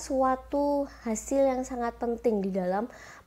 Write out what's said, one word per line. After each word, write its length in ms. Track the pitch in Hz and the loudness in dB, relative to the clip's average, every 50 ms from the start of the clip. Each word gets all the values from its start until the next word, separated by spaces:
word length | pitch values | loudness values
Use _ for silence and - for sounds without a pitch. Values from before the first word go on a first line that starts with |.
suatu 880 | - - 277 262 262 262 262 262 262 - - 285 285 285 285 285 285 277 - - - | -2 -2 2 4 4 4 2 0 -2 -2 0 2 2 2 2 0 0 -4 -8 -8 -4
hasil 480 | 233 220 214 - - 269 277 269 269 | -4 -4 -4 -2 0 2 4 4 4
yang 160 | 254 254 262 262 | 4 0 -2 -4
sangat 280 | 262 240 233 233 233 - | -4 -4 -4 -4 -4 -2
penting 400 | 240 240 233 226 - 247 214 202 | -2 -2 -2 0 2 2 2 2
di 80 | 190 196 | 0 0
dalam 400 | 185 196 180 180 185 208 233 254 - - - - - - - | -2 0 0 0 0 0 -2 -4 -8 -16 -20 -20 -20 -18 0